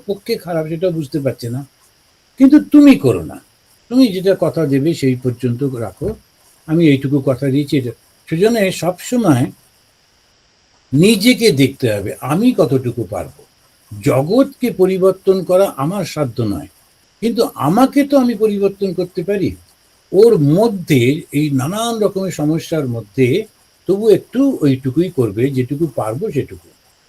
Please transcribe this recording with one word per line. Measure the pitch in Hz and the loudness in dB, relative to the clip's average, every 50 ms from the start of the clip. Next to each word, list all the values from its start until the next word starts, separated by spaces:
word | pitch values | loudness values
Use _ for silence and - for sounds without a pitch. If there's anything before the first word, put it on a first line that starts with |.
| - | -4
পক্ষে | - 196 196 _ - 233 | -8 -8 -8 _ -6 -6
খারাপ, | - - 170 180 160 160 156 | -6 -6 -6 -6 -6 -4 -4
সেটা | 165 165 180 185 | -6 -4 -2 -2
বুঝতে | 170 165 151 131 - 156 | -2 -2 -6 -6 -6 -4
পারছে | 139 131 117 - - 120 | -4 -4 -6 -6 -8 -8
না। | 120 131 143 - _ _ _ _ _ _ _ _ _ _ _ _ _ - | -8 -8 -10 -12 _ _ _ _ _ _ _ _ _ _ _ _ _ 4
কিন্তু | 262 269 294 294 294 | 4 6 6 6 4
তুমি | - - 294 285 285 254 | 6 4 6 8 8 6
করো | - - 127 101 87 80 | 6 4 0 0 0 -4
না, | 76 - - _ _ _ _ _ _ _ _ _ - | -10 -14 -16 _ _ _ _ _ _ _ _ _ -4
তুমি | 233 254 262 226 | 2 2 2 2
যেটা | 175 185 175 196 185 - | 2 0 0 0 0 2
কথা | 175 156 - 165 160 | 0 -2 0 0 -2
দেবে | 143 139 139 135 165 170 | 0 0 0 0 0 -2
সেই | - - 131 127 | 0 0 -2 -2
পর্যন্ত | 123 - 127 117 - - 123 120 117 143 | 0 -2 -6 -6 -4 -4 -4 -4 -2 -4
রাখো। | 139 127 117 117 98 92 - 151 202 220 - _ _ _ _ _ _ _ _ _ | -6 -4 -6 -8 -10 -10 -8 -8 -8 -8 -8 _ _ _ _ _ _ _ _ _
আমি | - 156 170 170 151 | -2 0 2 4 4
এইটুকু | 139 131 - 139 139 143 | 4 2 0 -2 -2 -2
কথা | 135 147 131 - 143 | 0 0 -2 -2 -2
দিয়েছি। | 139 127 143 147 139 - 139 | -2 -2 -2 -2 0 -2 -2
এটা | 120 123 113 _ _ _ _ _ _ - | -2 -4 -10 _ _ _ _ _ _ -8
সেজন্য | 165 160 190 226 240 226 196 190 175 | -4 0 0 2 2 2 0 -2 -2
সবসময় | - - 170 175 - - - 247 247 226 180 143 120 131 190 - _ _ _ _ _ _ _ _ _ _ _ _ _ _ _ _ _ _ _ _ _ _ _ _ _ _ - - | -4 -4 -6 -6 -6 -8 -4 -2 -2 2 2 2 2 0 -4 -6 _ _ _ _ _ _ _ _ _ _ _ _ _ _ _ _ _ _ _ _ _ _ _ _ _ _ -4 2
নিজেকে | 143 170 208 233 196 190 247 254 - 226 220 | 4 4 4 4 4 4 2 2 4 4 2
দেখতে | 143 135 139 127 - - - 117 104 | 4 4 2 0 0 -2 -2 -2 -2
হবে, | 104 95 104 - - | -2 -4 -8 -10 -8
আমি | 127 127 147 180 226 254 247 | -6 -4 -2 2 2 2 2
কতটুকু | - 170 123 135 131 120 120 101 117 110 92 | 2 2 2 2 -2 -2 -4 -6 -6 -8 -6
পারবো। | 104 92 78 69 - _ - _ _ _ _ _ _ _ _ - 104 101 98 | -6 -8 -8 -10 -14 _ -20 _ _ _ _ _ _ _ _ -20 -16 -6 -2
জগৎকে | 135 123 127 139 160 208 254 269 277 - - - 240 | 0 0 0 0 2 2 2 2 2 0 -6 -4 -4
পরিবর্তন | 175 - 185 185 190 185 180 190 185 190 - 196 190 190 175 | 0 0 0 0 2 2 2 2 0 0 0 0 0 0 0
করা | 170 180 185 196 185 - | 0 2 2 2 0 -2
আমার | - 135 156 196 208 175 | -4 -4 -4 -4 -4 -6
সাধ্য | - - 151 147 123 107 - 113 | -8 -4 -6 -6 -6 -4 -6 -4
নয়, | 107 98 - - - _ _ _ _ _ _ _ _ _ - | -4 -4 -6 -10 -14 _ _ _ _ _ _ _ _ _ -6
কিন্তু | - 233 233 226 226 - - | -6 -4 0 0 -2 -2 -2
আমাকে | - 120 143 175 233 262 269 - 285 277 | -4 -2 0 2 4 2 2 4 0 0
তো | 277 285 277 | 2 2 2
আমি | 247 240 233 | 2 2 0
পরিবর্তন | 190 220 220 208 196 202 196 196 - 202 196 170 | 0 0 0 0 0 -2 -2 -2 -2 -6 -6 -4
করতে | 165 180 175 - 185 170 | -4 -6 -6 -6 -8 -6
পারি। | 185 202 208 180 107 87 - _ _ _ _ _ _ _ _ _ - - | -4 -4 -2 -2 -4 -6 -8 _ _ _ _ _ _ _ _ _ -4 4
ওর | 180 214 233 226 175 | 4 6 6 6 4
মধ্যে, | 147 143 151 185 220 233 208 190 165 - 156 131 117 127 143 165 - - - | 2 2 2 4 2 0 0 -4 -4 0 2 2 2 2 0 -2 -6 -6 -4
এই | 143 151 151 | -2 -2 0
নানান | 143 131 127 147 190 214 226 240 233 220 | -2 -2 -4 -4 -4 -4 -4 -4 -2 -2
রকমের | 208 196 196 190 190 185 | -2 -2 -2 -2 -6 -6
সমস্যার | - - 151 151 160 165 160 - 170 156 143 127 | -6 -4 -2 -2 -2 -2 -4 -4 -4 -4 -4 -4
মধ্যে | 117 117 107 - - - 131 120 139 202 220 - _ _ _ _ _ _ _ - | -6 -8 -10 -10 -2 0 0 2 0 -2 -4 -8 _ _ _ _ _ _ _ -4
তবু | 190 196 220 226 | -2 0 2 2
একটু | 196 156 - _ - 240 277 277 254 - | 2 2 2 _ -2 0 0 0 0 0
ওইটুকুই | - 143 131 127 135 135 120 156 175 185 | 0 0 0 0 -2 -4 -2 -2 -2 -2
করবে, | - - 120 110 98 107 123 143 | 0 -2 -2 -2 -2 -2 -2 -2
যেটুকু | 139 127 123 120 147 143 170 | 0 -2 -4 -4 -4 -4 -4
পারবো | 156 - - 113 110 110 143 202 220 | -4 -4 -4 -6 -4 -6 -6 -6 -6
সেটুকু। | 156 139 107 - 98 87 _ _ _ _ _ _ _ _ _ | -4 -6 -6 -6 -10 -20 _ _ _ _ _ _ _ _ _